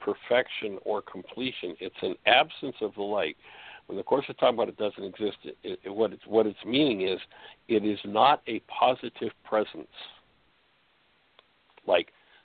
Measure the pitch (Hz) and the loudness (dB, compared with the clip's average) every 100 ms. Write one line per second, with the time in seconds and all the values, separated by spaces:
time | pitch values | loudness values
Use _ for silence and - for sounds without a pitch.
0 | - 101 - 123 123 - 110 95 - 104 | -4 -4 2 2 2 -4 -6 -6 -4 -4
1 | - 95 - - 131 123 87 82 95 - | -4 -12 -12 -6 -6 -6 -8 -8 -10 -6
2 | 95 87 - 123 160 - 143 - 107 104 | -6 0 4 6 4 -2 -10 -6 -6 -4
3 | 101 104 80 - - - - - - 98 | -2 0 -2 -4 -16 -20 -20 -18 -10 -8
4 | - 131 - - 131 117 107 104 107 - | 0 0 0 0 2 2 -2 -2 -4 -4
5 | 98 92 104 95 73 - 98 92 113 101 | -10 -4 -4 -4 -12 -12 -10 -10 -6 -2
6 | 110 87 - 107 107 98 - 131 151 101 | -2 -2 0 4 4 0 -2 2 2 2
7 | 92 92 - - - - - 110 104 101 | -2 -2 -8 -20 -20 -14 0 0 2 -2
8 | 104 104 127 147 - 113 - - 127 123 | -2 4 6 4 0 -10 -8 0 2 2
9 | 120 - 113 - - 107 104 - - - | -4 -8 -8 -8 -2 0 0 -4 -16 -18
10 | - - _ _ _ _ _ _ _ _ | -20 -20 _ _ _ _ _ _ _ _
11 | _ _ _ _ _ _ _ _ - 90 | _ _ _ _ _ _ _ _ 0 2
12 | 85 _ _ _ | 0 _ _ _